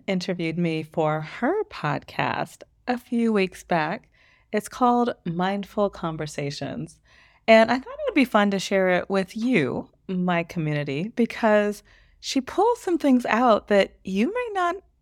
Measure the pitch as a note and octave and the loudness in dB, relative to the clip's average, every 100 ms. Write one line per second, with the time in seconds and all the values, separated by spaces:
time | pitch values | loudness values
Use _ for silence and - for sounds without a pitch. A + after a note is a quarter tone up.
0 | - F#3+ F#3+ F3 E3 E3 F3 D#3+ D#3 - | -4 -4 -2 -4 -4 -2 -2 -2 -4 -2
1 | D#3 D3+ D3+ - B3 G#4 G4+ - D3+ C#3 | 0 -2 -6 -4 -2 -2 -4 -6 -4 -4
2 | - - C3 - D#3 - - _ - B3 | -6 -4 -2 -2 -6 -10 -20 _ -6 -6
3 | - A#3 A3+ G#3+ F#3+ - - E3+ D#3 G3+ | -4 -2 2 2 0 -4 -4 -2 -2 -6
4 | _ _ _ _ _ G#3+ - - A#3+ A#3+ | _ _ _ _ _ -6 -4 0 2 2
5 | A#3+ - F3+ E3+ F#3 G3+ F#3+ - G3+ - | 0 -4 -6 -2 -2 -2 -6 -2 -2 -2
6 | E3 D#3 D3+ - C#3+ C#3+ C3+ - D#3+ - | -6 -6 -8 -6 -6 -6 -8 -8 -12 -14
7 | _ _ _ _ - A3 A3+ B3+ G#4+ C#5+ | _ _ _ _ 6 6 6 2 -4 -6
8 | C#5+ F#4 B3 G#3+ G3+ G3 - G3 F#3 F3+ | 0 2 4 4 2 0 0 2 4 2
9 | - G3 F#3+ A3+ A#3+ A3+ C3 - - _ | 0 -2 -2 -4 0 2 2 -2 -8 _
10 | - F#3 F3+ E3+ E3+ - D#3 D3 D3 C#3+ | -8 -2 0 0 -2 -4 -2 -2 -4 -4
11 | G3+ - A#3 - A3+ G#3 G#3 G#3 _ _ | -4 -2 -2 0 2 2 2 -4 _ _
12 | _ _ - C4+ B3+ - A4 A#4 - E4+ | _ _ -6 -4 -4 0 2 2 0 0
13 | C#4+ B3 A#3+ G#3+ B3+ G#3 - G3+ - _ | 4 4 2 2 4 2 4 2 2 _
14 | - F#3+ B3+ A#4+ B4 G4 F4 F#4+ _ _ | -6 -2 0 -2 -4 -2 -2 -4 _ _